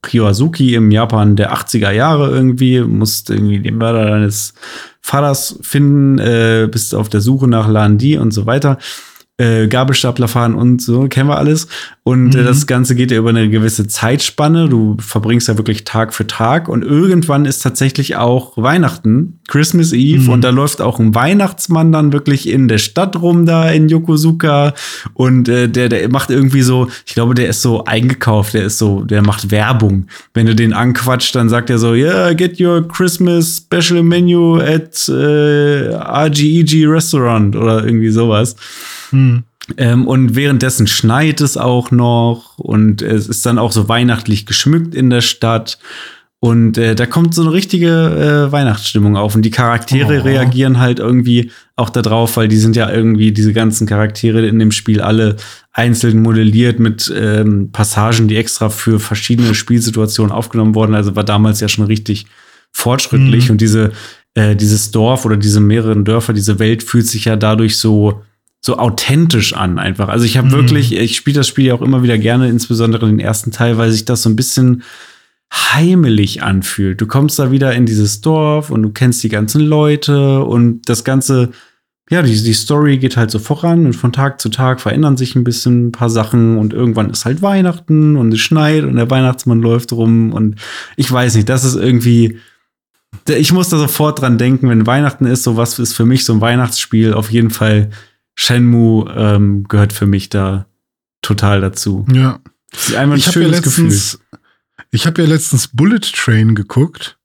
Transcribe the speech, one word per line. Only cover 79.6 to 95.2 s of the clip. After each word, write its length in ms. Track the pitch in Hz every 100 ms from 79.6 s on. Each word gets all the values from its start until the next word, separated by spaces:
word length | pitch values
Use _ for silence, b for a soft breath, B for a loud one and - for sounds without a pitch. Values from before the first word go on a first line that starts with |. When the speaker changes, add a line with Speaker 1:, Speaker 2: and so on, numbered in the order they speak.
Speaker 1:
Leute 800 | 151 151 151 147 147 143 139 135
und 460 | 139 120 120 113 -
das 140 | 117
Ganze, 480 | - 135 127 131 123 B B B B _ _
ja, 120 | 170
die, 200 | 143 110
die 120 | 113
Story 440 | 110 - 147 147 135
geht 180 | 131 123
halt 140 | 110
so 80 | 110
voran 460 | 107 151 170 170 160
und 80 |
von 180 | 117 123
Tag 300 | 127 139 135
zu 80 | 110
Tag 320 | 110 131 127
verändern 340 | - 131 151 131
sich 180 | 127 131
ein 80 |
bisschen 440 | 120 117 127 120 120
ein 40 |
paar 180 | 117 120
Sachen 480 | 113 107 120 113 113
und 160 | 107
irgendwann 360 | 110 123 113 104
ist 160 | 107 117
halt 160 | 139
Weihnachten 760 | 196 196 180 170 - 156 151 147
und 160 | 117
es 60 | 110
schneit 420 | - 160 151 156
und 120 | 143 123
der 120 | 117
Weihnachtsmann 520 | 131 131 127 - 117
läuft 320 | 117 117 120
rum 400 | 117 113 113 113
und 220 | 107 110 104 B B B B
ich 120 | 135
weiß 240 | 127 123 110
nicht, 120 | 104
das 160 | 127
ist 120 | 131 127
irgendwie, 640 | 120 123 120 117 113 110 B B B _ _ _ _ - -
ich 280 | 135 147
muss 160 | 180 180
da 80 | 160
sofort 440 | 143 - 151 147
dran 160 | 135 117
denken, 320 | 123 131 127
wenn 160 | 113 110
Weihnachten 400 | 131 147 -